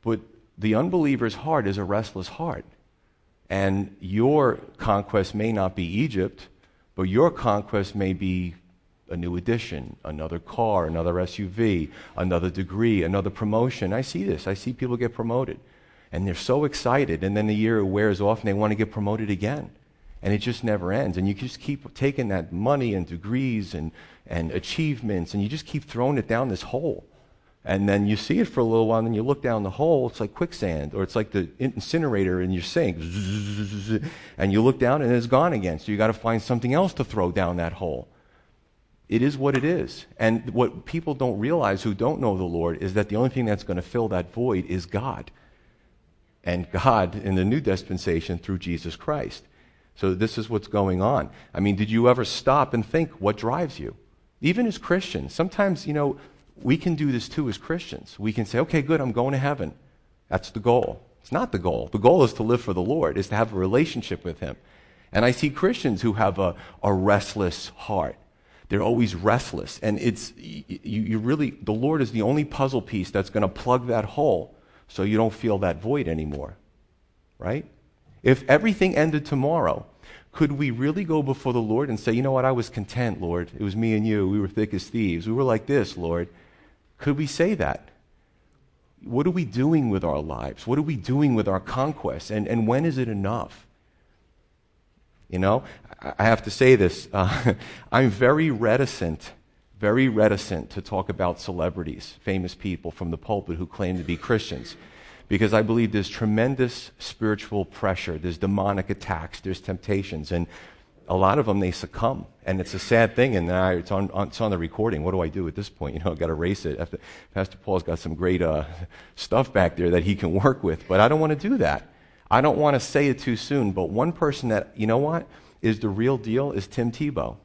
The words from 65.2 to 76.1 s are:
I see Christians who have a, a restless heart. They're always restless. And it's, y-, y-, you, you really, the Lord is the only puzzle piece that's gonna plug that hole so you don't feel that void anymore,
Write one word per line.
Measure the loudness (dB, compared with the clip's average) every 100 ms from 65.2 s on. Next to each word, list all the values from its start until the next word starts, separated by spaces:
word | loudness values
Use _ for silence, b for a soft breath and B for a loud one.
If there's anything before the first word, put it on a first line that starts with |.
I | 2
see | 2 -2
Christians | 2 0 2 0 0
who | 0
have | 2 0 2
a, | -2 -2 B B
a | 0
restless | 2 4 4 2 -2 -2 -2 -12 -14
heart. | -6 -4 -4 -8 _ b b b b
They're | 0
always | 2 2 2
restless. | 2 2 2 0 -8 -10 -4
And | -2 0
it's, | 0 -2 -8 -14
y-, | -16 -16 -12
y-, | -12
you, | -6 -4
you | -2 -2
really, | 0 0 0
the | -4 -4
Lord | 0 0 0
is | 0
the | 0
only | 2 2
puzzle | 0 -2 0 0
piece | -2 -4 -2
that's | -2 -2
gonna | 0 0
plug | -2 2 2 2
that | -2
hole | -2 0 2 2 -2 b b b b
so | -4
you | 0 2
don't | 2
feel | 0 0 0
that | 0 -2
void | -2 -2
anymore, | -2